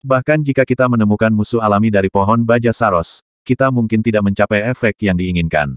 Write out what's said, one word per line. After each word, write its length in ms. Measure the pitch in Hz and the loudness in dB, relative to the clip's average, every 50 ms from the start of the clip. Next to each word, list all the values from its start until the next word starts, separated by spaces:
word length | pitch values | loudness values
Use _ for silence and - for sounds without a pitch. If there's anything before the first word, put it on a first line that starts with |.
| - | 0
Bahkan 400 | 135 131 127 127 - 151 156 151 | 0 -2 0 2 0 0 0 0
jika 160 | 139 131 139 | 0 0 0
kita 240 | 131 - 131 - 131 | 0 0 2 0 2
menemukan 480 | 123 120 113 107 104 104 101 113 110 110 | 0 2 2 2 2 2 2 2 0 2
musuh 240 | 104 104 - - | 0 -2 -2 -2
alami 320 | 117 110 107 101 101 110 113 | -2 0 2 2 2 2 2
dari 160 | 104 98 95 | 2 0 0
pohon 400 | 95 - 101 98 104 113 117 117 | 0 0 0 2 2 2 2 2
baja 240 | 113 117 120 117 117 | 2 0 2 2 0
Saros, 560 | 110 - 117 107 92 85 82 - - - _ _ _ _ | 0 0 0 0 0 -2 -2 -4 -10 -12 _ _ _ _
kita 320 | _ - 127 - 135 135 127 | _ -4 -2 0 0 0 0
mungkin 320 | 120 113 107 113 110 110 | -2 -2 0 -2 0 0
tidak 160 | 117 107 107 101 101 | 0 0 0 0 0
mencapai 320 | 98 - 104 - 107 104 104 120 | 0 0 0 0 0 -2 -2 -2
efek 320 | 127 - - 110 101 _ | -4 -2 -2 -4 -2 _
yang 160 | 107 98 92 | -2 -2 0
diinginkan. 560 | 87 92 92 90 87 82 80 80 76 73 69 65 | 0 -2 -2 -2 -2 -2 -2 -2 -2 -2 -4 -8